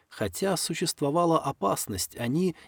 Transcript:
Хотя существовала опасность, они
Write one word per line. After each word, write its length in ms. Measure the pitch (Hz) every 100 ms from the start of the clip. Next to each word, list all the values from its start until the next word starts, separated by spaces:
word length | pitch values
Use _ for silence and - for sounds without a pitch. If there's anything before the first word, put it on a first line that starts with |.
| _
Хотя 480 | - 104 - 196 175
существовала 800 | - 165 165 - 143 165 175 160
опасность, 800 | 143 - 196 170 - 95 - -
они 400 | 120 151 185 -